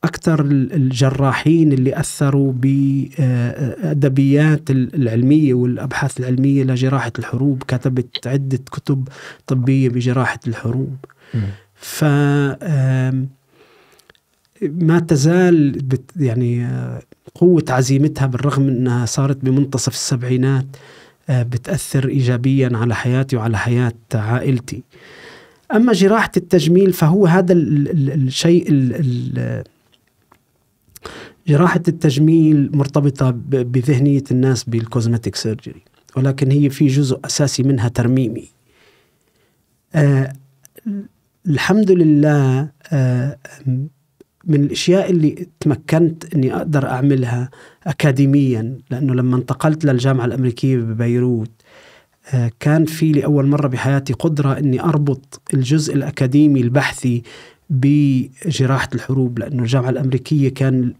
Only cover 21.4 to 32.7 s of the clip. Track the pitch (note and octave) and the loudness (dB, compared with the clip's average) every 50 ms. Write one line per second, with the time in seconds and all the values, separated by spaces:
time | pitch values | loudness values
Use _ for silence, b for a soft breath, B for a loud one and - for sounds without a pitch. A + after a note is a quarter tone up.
21.4 | A#2+ A#2+ B2 A#2 - - C#3+ C#3 - - - C#3 C3 C3+ - C#3+ C3 A#2+ B2 A#2+ | -2 -2 -4 -6 -6 -4 -6 -6 -6 -4 -4 -2 -2 0 0 0 0 0 0 0
22.4 | A#2+ C3+ C3+ C3+ C3 B2 B2 A2+ A2+ A#2+ A2+ - - B2+ B2 B2+ C3+ C3 - A#2+ | 0 0 2 2 2 0 0 0 0 -2 -2 -2 -2 -2 0 0 0 0 -2 -2
23.4 | G#2+ A#2 A2+ G2+ - A#2 A#2+ A#2+ B2 A#2+ A#2 - _ _ - A2+ G#2 G#2+ A#2 B2+ | -2 -2 -2 -2 -2 0 0 0 0 0 -4 -6 _ _ -4 -4 -2 0 -2 -2
24.4 | - D3 C3 A#2+ - - - - - _ B B B B B B B B B B | 0 0 -2 -2 -4 -8 -12 -12 -12 _ B B B B B B B B B B
25.4 | B B B B B B D4+ G#3+ A#3 B3 A3+ F3 F#3+ G3 G#3+ A3+ G3+ - - F#3+ | B B B B B B 0 2 4 4 4 4 4 4 4 2 0 0 -2 -4
26.4 | F3 - - F3+ D3 D#3+ F3 F3+ G3 F#3+ F3+ - E3+ D3+ E3 G3+ G#3 E3+ E3 F#3 | -2 2 0 2 4 4 4 4 4 4 2 2 2 2 4 4 4 4 4 4
27.4 | F#3+ F3 F#3 F3 D#3 - D3+ D3 C#3+ C#3 - E3 C3+ C#3 C3+ D#3 C3+ C3 B2+ - | 4 4 4 2 4 2 2 0 0 0 0 0 0 0 0 0 -2 -2 -2 0
28.4 | - E3 E3+ F3+ - - D#3+ C#3 C3+ B2 A#2+ - D#3 B2+ B2 A#2+ B2 B2 B2+ B2+ | 2 4 4 4 4 4 2 2 2 0 0 -2 -2 -2 -2 -2 -4 -6 -6 -6
29.4 | B2 A#2+ A#2+ A2+ G#2 _ _ _ _ _ _ _ _ _ _ _ _ _ _ _ | -4 -4 -6 -8 -10 _ _ _ _ _ _ _ _ _ _ _ _ _ _ _
30.4 | _ _ _ _ _ _ _ _ _ _ _ - B B B B B B B B | _ _ _ _ _ _ _ _ _ _ _ -20 B B B B B B B B
31.4 | _ - D3 C#3+ F3 F3 - E3+ E3+ - D#3+ E3 - D#3 C3 C3+ D#3 D#3 D#3+ E3 | _ 0 2 4 4 4 2 2 0 -2 -4 0 0 0 2 2 2 4 4 4
32.4 | D#3+ D#3 D#3 D3 C#3 - | 4 4 4 4 2 2